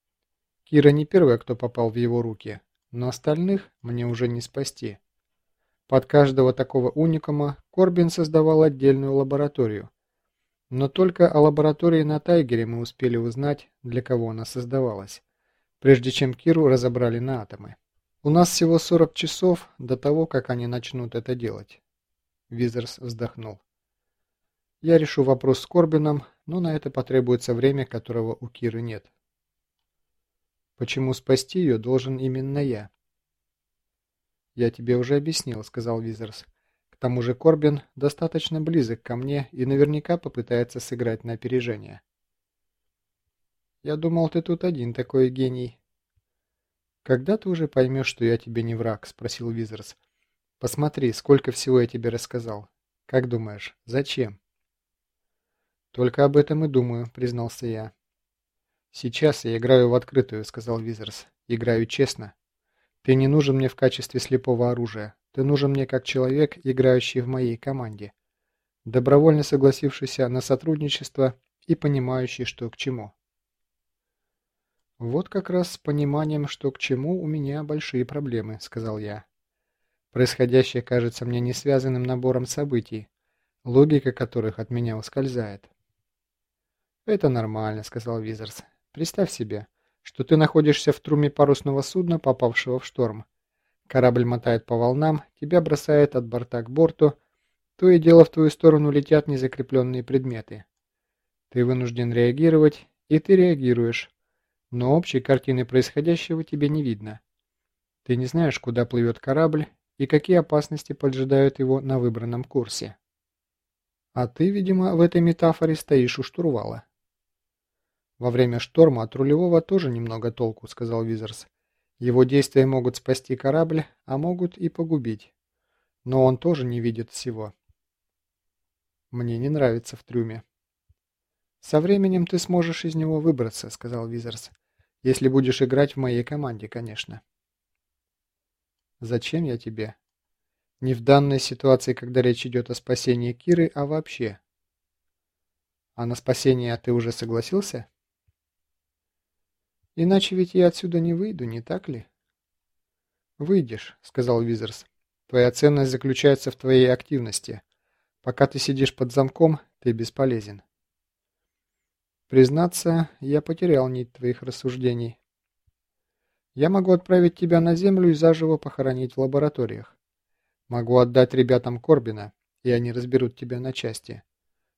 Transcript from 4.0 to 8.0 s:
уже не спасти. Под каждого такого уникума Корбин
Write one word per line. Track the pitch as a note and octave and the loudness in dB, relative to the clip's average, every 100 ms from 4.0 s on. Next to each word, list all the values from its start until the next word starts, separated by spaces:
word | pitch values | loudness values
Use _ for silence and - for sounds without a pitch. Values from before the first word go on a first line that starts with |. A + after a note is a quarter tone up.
уже | A#2+ A#2 B2 | -4 -2 -4
не | A#2+ | -4
спасти. | - C3+ C3+ - A2+ G#2 _ _ _ _ _ _ _ _ - | -8 -8 -10 -10 -12 -14 _ _ _ _ _ _ _ _ -2
Под | C3 - | 0 2
каждого | D3 C#3+ C3 C3 | 4 4 4 2
такого | B2+ C3 C3+ B2 | 2 -2 -2 -2
уникума | D3+ E3 D#3+ - D3 D3 C#3 _ | 0 0 -2 -4 -4 -4 -8 _
Корбин | - F#3 F3 | 2 2 4